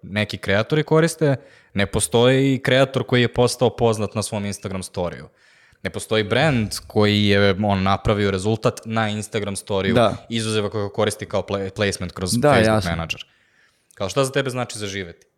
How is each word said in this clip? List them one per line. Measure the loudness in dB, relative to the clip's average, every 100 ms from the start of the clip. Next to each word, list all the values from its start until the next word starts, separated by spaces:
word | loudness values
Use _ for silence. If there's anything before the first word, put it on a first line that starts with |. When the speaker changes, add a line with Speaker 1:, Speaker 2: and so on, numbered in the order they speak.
Speaker 1:
neki | -6 -4 -4 -4
kreatori | 0 0 2 -2
koriste, | 2 2 2 0 0 0 -6 -20 _
ne | -4 -2
postoji | -2 0 4 4 4 2 0
kreator | 2 2 2 0
koji | 0 2
je | 2
postao | 2 0 2 0
poznat | 2 0 2 -2 -4
na |
svom | -6 -6 -6
Instagram | -8 -8 -10
storiju. | -8 -6 -6 -6 -18 _ _ _ _ _
Ne | -10
postoji | -10 -2 -2
brand | 2 2 2 2 -2 -6 -4
koji | 2 4 4 4
je, | 4 4 2
on, | 0 2
napravio | 2 0 0 0 0
rezultat | 0 -2 0 -2 -4 -6
na | -4 -2
Instagram | -4 -6 -6 -6 -8
storiju, | -4 -2 2 2
Speaker 2:
Da. | 2 0 -8
Speaker 1:
izuzev | -6 -2 -2 -2
ako | -4
ga | -6
koristi | -2 -2 -2 -6
kao | -6
pla-, | -4 -6 -6
placement | -2 -2 -2 -8
kroz | -6 -4
Speaker 2:
Da, | 0 4
Speaker 1:
Facebook | 4 4
Speaker 2:
jasno. | 2 0
Speaker 1:
Manager. | -6 -6 -10 -14 _ _ _ _ _ _ -10
Kao, | -6
šta | -2
za | -2
tebe | -2 -4
znači | -6 -8 -8
zaživeti? | -8 -8 -10 -14 _